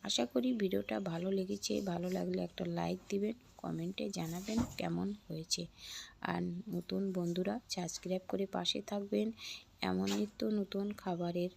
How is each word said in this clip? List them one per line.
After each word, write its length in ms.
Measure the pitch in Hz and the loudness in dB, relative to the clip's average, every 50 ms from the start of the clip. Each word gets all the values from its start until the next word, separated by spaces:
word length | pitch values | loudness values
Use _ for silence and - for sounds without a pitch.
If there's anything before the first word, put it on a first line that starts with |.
| - | -2
আশা 220 | 202 - - 240 | 0 2 2 2
করি 220 | 240 - 254 240 254 254 | 2 2 2 2 2 2
ভিডিওটা 440 | 226 202 185 190 196 202 - 220 214 | 2 2 2 2 2 0 0 -2 -2
ভালো 280 | 202 185 165 165 175 190 | 0 0 -2 0 0 2
লেগেছে। 420 | 196 196 190 185 202 202 - - 214 208 | 2 0 0 0 -2 -4 -2 0 0 0
ভালো 280 | 208 190 170 175 175 180 | 0 0 0 0 0 0
লাগলে 300 | 185 185 175 180 180 185 180 170 | 0 0 0 0 2 0 0 -2
একটা 160 | - - 185 175 170 170 | -2 -4 -2 -2 0 0
লাইক 200 | 170 170 180 185 - - | 2 0 0 -2 -2 0
দিবেন, 260 | - 196 202 214 233 247 - - - | 0 2 2 0 -2 -4 -10 -20 -16
কমেন্টে 480 | - - 160 165 165 165 175 196 - 220 208 | -8 -6 -4 -2 -2 -2 -2 -2 -2 -4 -4
জানাবেন 480 | 202 185 165 160 165 180 190 214 220 226 240 - - - | -2 -2 -2 -2 -4 -4 -4 0 2 2 2 0 0 -2
কেমন 300 | - 170 170 175 185 196 208 208 - | -2 0 0 0 0 -2 -4 -6 -8
হয়েছে। 360 | - 165 160 160 - - - 175 170 - - - - - - - - - - | -8 -8 -8 -2 -2 -2 -2 -2 -8 -10 -16 -14 -12 -12 -12 -12 -14 -16 -6
আর 220 | - - 175 175 175 180 170 175 190 220 | -2 0 0 0 0 0 -2 -4 -6 -4
নতুন 340 | 175 175 175 - 190 190 196 196 185 | -4 -4 -2 0 0 0 0 0 0
বন্ধুরা 420 | 185 175 175 170 175 180 190 208 247 - - - | 0 0 2 2 2 0 0 0 -2 -4 -6 -4
সাবস্ক্রাইব 480 | - 175 160 - - - 175 185 185 185 - | -4 -4 -4 -4 -6 -2 -2 -2 -2 0 0
করে 180 | - 190 196 | 0 0 0
পাশে 320 | - - 185 175 175 - 208 202 | 0 0 0 0 2 0 0 -2
থাকবেন। 460 | - 202 202 202 202 208 208 214 226 226 - - - - - - - - - | -2 -2 -4 -2 2 2 2 2 2 0 -4 -10 -10 -10 -10 -14 -18 -8 -2
এমন 280 | - 190 185 185 190 196 202 202 | 0 2 4 4 4 4 4 2
নিত্য 220 | 208 208 - - 226 | 2 0 0 0 2
নতুন 400 | 220 214 208 196 - - 196 196 202 208 | 2 4 2 2 0 0 -2 0 0 -2
খাবারের 580 | - - 190 175 170 175 175 175 180 175 185 - | -4 -2 -2 0 0 0 0 2 2 0 0 -2